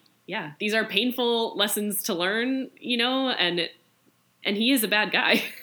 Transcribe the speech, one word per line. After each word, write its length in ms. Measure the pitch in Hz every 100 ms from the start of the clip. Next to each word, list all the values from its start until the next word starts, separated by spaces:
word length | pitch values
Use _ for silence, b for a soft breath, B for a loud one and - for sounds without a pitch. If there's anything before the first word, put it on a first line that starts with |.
| _ _ -
yeah, 260 | 208 156 -
these 160 | 214
are 100 | 220
painful 720 | 214 196 247 240 240 233 226 202
lessons 460 | 208 208 208 190
to 100 | -
learn, 560 | 175 180 220 247 262 254 -
you 160 | - 240
know, 320 | 240 262 262
and 300 | - 175 170
it, 160 | 165 - _ _ _ _ _ _
and 120 | - 208
he 160 | 233
is 100 | 269
a 60 | 208
bad 240 | 208 196
guy. 320 | - - 220 - -